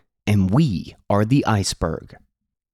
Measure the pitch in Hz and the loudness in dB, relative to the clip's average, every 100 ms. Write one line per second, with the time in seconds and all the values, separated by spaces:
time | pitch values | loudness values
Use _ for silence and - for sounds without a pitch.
0 | _ _ - 101 92 117 160 82 - - | _ _ 0 2 2 2 0 -2 -8 -12
1 | - 101 107 139 - 107 95 - 85 78 | -2 0 2 0 2 0 -2 -4 -4 -6
2 | - - _ _ _ _ _ | -12 -20 _ _ _ _ _